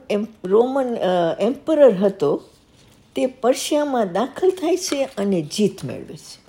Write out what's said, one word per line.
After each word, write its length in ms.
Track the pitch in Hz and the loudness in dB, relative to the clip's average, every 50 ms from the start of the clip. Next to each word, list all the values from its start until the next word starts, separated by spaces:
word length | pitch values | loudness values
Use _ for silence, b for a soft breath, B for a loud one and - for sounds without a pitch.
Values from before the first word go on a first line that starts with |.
| - - | -4 -4
એમ-, 180 | 214 202 220 - - - - | -2 -2 -2 -6 -10 -12 -4
રોમન, 500 | 185 196 226 247 262 262 277 254 247 233 | 2 4 4 4 4 2 -2 -2 -2 -2
અ, 400 | - - 185 185 175 170 165 - - | -2 0 0 2 2 2 0 0 0
એમ્પરર 560 | 196 233 277 - - - 320 294 285 240 196 | -2 -2 -2 -4 -2 0 4 6 6 6 6
હતો, 460 | 175 208 196 196 - 147 143 175 330 - - _ _ _ _ _ _ _ _ _ _ _ _ - | 4 2 0 0 0 0 0 0 -2 -6 -12 _ _ _ _ _ _ _ _ _ _ _ _ -4
તે 100 | 262 262 | -2 -2
પર્શિયામાં 880 | 254 - - - 247 269 - - - 311 294 294 285 262 240 214 185 170 | -2 -4 -2 0 0 0 0 0 -2 0 0 0 0 0 -2 -2 0 0
દાખલ 360 | 190 247 277 - - 381 370 | -2 -2 -2 -4 0 0 0
થાય 280 | 370 - 302 339 359 349 | 0 2 0 -2 0 -2
છે 320 | - - 294 277 269 254 - 208 | -2 -4 -2 -2 -4 -4 -4 -4
અને 240 | 196 202 190 170 | -2 -2 -2 -2
જીત 440 | 151 143 - - 214 185 - - - | -2 -6 -2 0 0 0 0 -4 -12
મેળવે 300 | 120 - - - - - | -10 -10 -12 -14 -16 -18
છે. 240 | 151 - - - - _ | -18 -18 -20 -20 -20 _